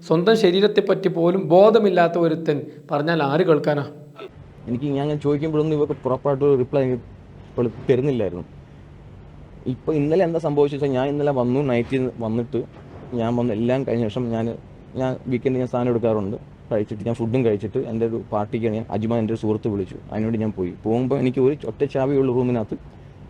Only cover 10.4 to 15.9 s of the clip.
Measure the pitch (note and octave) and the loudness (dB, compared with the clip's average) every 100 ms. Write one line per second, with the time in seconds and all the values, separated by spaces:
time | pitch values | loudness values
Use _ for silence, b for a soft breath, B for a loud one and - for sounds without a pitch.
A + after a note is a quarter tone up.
10.4 | D#3 C#3+ C#3+ C#3+ C#3+ B2+ C#3 D3 C#3+ C3+ | 0 2 2 2 -2 0 0 0 0 2
11.4 | B2 B2+ C#3+ A#2+ A#2 C3 B2+ - A2+ A2+ | 2 0 2 0 0 -2 -2 -4 -4 -2
12.4 | A#2+ A#2 D3 - - - - A#2+ A2+ A#2+ | -2 -4 -6 -12 -20 -18 -8 -4 -2 0
13.4 | A#2+ G#2 A#2 C3 A#2+ A#2 A2+ B2+ B2 A#2 | 0 0 0 0 0 -2 -2 -2 -4 -2
14.4 | A#2 - - - - A#2+ C3 B2+ - B2 | -4 -6 -12 -20 -12 -4 -4 -4 -4 -2
15.4 | C3 C3 B2 B2 B2 | -2 -2 -2 -2 0